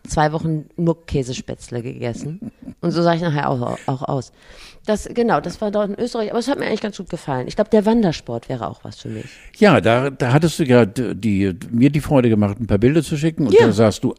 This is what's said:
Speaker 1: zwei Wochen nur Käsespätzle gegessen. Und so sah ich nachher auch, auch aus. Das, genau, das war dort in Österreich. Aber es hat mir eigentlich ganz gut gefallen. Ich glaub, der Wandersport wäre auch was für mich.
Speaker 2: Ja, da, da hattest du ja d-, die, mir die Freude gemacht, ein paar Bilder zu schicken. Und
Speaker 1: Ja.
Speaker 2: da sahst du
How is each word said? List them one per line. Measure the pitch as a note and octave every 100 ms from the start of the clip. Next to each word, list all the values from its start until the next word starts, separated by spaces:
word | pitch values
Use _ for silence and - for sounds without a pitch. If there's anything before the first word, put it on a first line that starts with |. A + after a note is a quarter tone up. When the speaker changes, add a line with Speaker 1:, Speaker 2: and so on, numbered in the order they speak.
| -
Speaker 1:
zwei | - D3+
Wochen | D#3 D#3+ D#3 D3 -
nur | E3+ D#3+ -
Käsespätzle | D3 B2 B2+ - A#2+ - A#2+
gegessen. | A#2 B2+ B2 A2+ C#3+ E3+ - - - -
Und | F3
so | E3+
sah | E3+
ich | E3
nachher | F3 D3 C#3
auch, | C3+ A#2 A#2+ -
auch | C3
aus. | - C#3 - _ - - - -
Das, | - G#3+ -
genau, | - A#3 D3+
das | D#3+ -
war | G#3
dort | G#3 G3+
in | G3+
Österreich. | A#3+ A#3 G#3
Aber | A#3+
es | A#3+
hat | C#4+
mir | -
eigentlich | G#3+
ganz | G#3+ G3+
gut | F#3
gefallen. | E3 - C3 -
Ich |
glaub, | - -
der | A3 G#3
Wandersport | A#3 G3 - - A#2 -
wäre | C3 G#2+
auch | -
was | A2 G#2+
für | A2+
mich. | A2 - - - -
Speaker 2:
Ja, | G#3 B2+
da, | F2+ A#2 C#3
da | C3 B2
hattest | C#3 E3 -
du |
ja | D3 B2
d-, | A2 A2 A2+
die, | F2+ A2 G2 G2 E2+ -
mir | A#2 C#3
die | D3
Freude | - D3 A#2+
gemacht, | G#2+ G2+ G#2
ein | A2
paar | G#2
Bilder | C3 D#3+
zu | C#3+ D#3
schicken. | D#3+ D#3+ C3+
Und |
Speaker 1:
Ja. | A4 A4+
Speaker 2:
da |
sahst | G2+ A2 -
du | B2